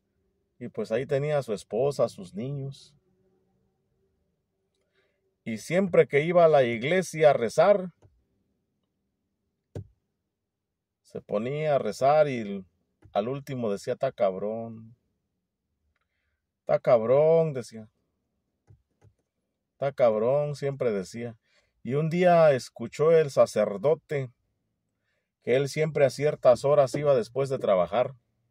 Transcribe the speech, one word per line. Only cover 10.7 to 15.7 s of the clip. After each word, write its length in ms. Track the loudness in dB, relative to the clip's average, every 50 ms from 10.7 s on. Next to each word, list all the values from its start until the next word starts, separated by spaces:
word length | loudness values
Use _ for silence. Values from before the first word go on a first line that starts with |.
| _ _ _ _ _ _ _
se 180 | _ -16 -16
ponía 540 | -10 -6 -6 -6 -6 -6 -6 -6 -2 0 0
a 40 | 0
rezar 480 | -2 -4 -4 0 0 2 4 4 2
y 380 | 2 -2 -6 -8 -8 -10 -12 -12 _ _ _ _ _ _ _ _ -8
al 160 | -4 -4 -4
último 440 | -4 -6 -8 -10 -10 -8 -6 -6 -6
decía, 220 | -6 -6 -6 -8 -6
"Está 180 | -4 -4 -6
cabrón, 840 | -2 -2 -2 -2 -2 -4 -6 -8 -8 -8 -10 -12 -14 -18 -20 -20 -20 _ _ _ _ _ _ _ _ _ _ _ _ _ _ _